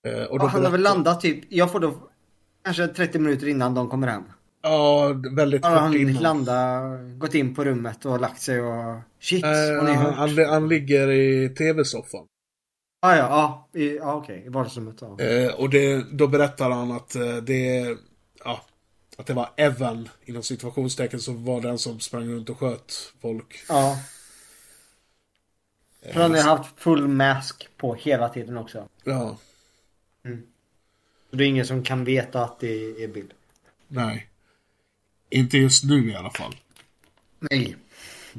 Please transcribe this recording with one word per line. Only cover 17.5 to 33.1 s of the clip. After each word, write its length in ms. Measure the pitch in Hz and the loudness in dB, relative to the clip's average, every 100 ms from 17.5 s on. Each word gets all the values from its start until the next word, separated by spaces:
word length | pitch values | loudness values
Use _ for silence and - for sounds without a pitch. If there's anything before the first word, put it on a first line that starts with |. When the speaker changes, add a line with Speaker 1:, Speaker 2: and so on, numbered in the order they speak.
| 131 127 127 123 117 _ _ _ _ 117 | -2 0 -2 -4 -8 _ _ _ _ -10
Speaker 1:
ja, 160 | 117 - _ _ _ _ - | -10 -14 _ _ _ _ -16
att 80 | 127 | -6
det 80 | |
var 160 | 123 120 - | -6 -4 0
Evan, 520 | 147 117 127 117 113 - - | 0 0 -4 -6 -12 -18 -14
inom 180 | 117 | -12
situationstecken, 760 | - 120 123 135 131 131 120 123 | -10 -8 -6 -4 -4 -4 -6 -6
som 260 | 131 117 120 | -8 -6 -4
var 160 | 123 | -4
den 160 | 120 117 | -4 -4
som 220 | 120 113 | -6 -8
sprang 280 | - 120 117 | -10 -8 -8
runt 200 | 117 110 | -8 -10
och 100 | 123 | -6
sköt 540 | 131 113 - - - _ | -4 -6 -12 -14 -16 _
folk. 340 | 117 113 - - - | -8 -8 -12 -18 0
Speaker 2:
Ja. 300 | 147 139 135 135 - - - - - - - _ _ _ _ _ _ _ _ _ _ _ _ | 2 2 0 -8 -18 -20 -20 -20 -20 -20 -20 _ _ _ _ _ _ _ _ _ _ _ _
Speaker 1:
Eh, 120 | - | -6
Speaker 2:
För 80 | 165 | 2
han 100 | 170 | 4
har 60 | 160 | 6
Speaker 1:
så 60 | 151 | 4
Speaker 2:
haft 320 | 151 - - | 2 0 -2
full 280 | 170 151 139 | 2 4 4
mask 600 | 135 135 135 - - - - | 4 4 2 -4 -14 -20 -8
på 180 | 127 113 | -6 -4
hela 340 | 151 127 120 | 0 0 0
tiden 280 | 123 113 120 | -4 -10 -12
också. 300 | 113 110 101 _ | -12 -16 -18 _
Speaker 1:
Ja. 340 | 135 131 113 110 _ _ _ _ _ _ _ _ 123 | -6 -4 -6 -10 _ _ _ _ _ _ _ _ -14
Speaker 2:
Mm. 160 | 120 117 _ _ _ _ _ _ _ _ | -14 -16 _ _ _ _ _ _ _ _
Så 60 | 131 | 0
det 80 | |
är 40 | 139 | 2
ingen 180 | 131 123 | 2 -2
som 180 | 131 | -4
kan 200 | 127 127 | -4 -4
veta 400 | 123 131 120 127 | 0 0 0 -4
att 160 | 117 - | -6 -6
det 440 | 117 110 110 110 | -8 -6 -8 -10
är 40 | |
Bill. 260 | 110 | -12